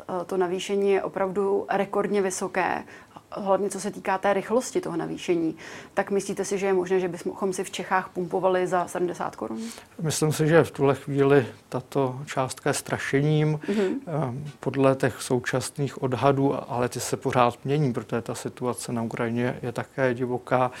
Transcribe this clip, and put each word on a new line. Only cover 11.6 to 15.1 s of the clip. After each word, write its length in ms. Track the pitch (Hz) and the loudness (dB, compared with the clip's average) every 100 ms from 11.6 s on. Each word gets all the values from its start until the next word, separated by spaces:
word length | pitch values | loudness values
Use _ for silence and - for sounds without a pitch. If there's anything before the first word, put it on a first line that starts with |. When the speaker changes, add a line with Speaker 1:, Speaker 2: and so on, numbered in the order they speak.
| - | -8
Speaker 2:
tato 500 | 127 - 143 135 127 147 | -8 -4 0 0 -2 -6
částka 440 | - 131 - 151 | -4 -4 -2 -2
je 40 | |
strašením. 840 | 131 - 127 - 139 147 151 151 151 - | -2 -2 -4 0 2 4 4 2 0 0
Speaker 1:
Mhm. 300 | 208 190 262 - | 0 0 -2 -4
Speaker 2:
Ehm, 380 | 156 135 127 147 - | -4 -2 -4 -10 -8
podle 360 | - 123 135 135 | -4 2 4 4
těch 260 | 135 | 0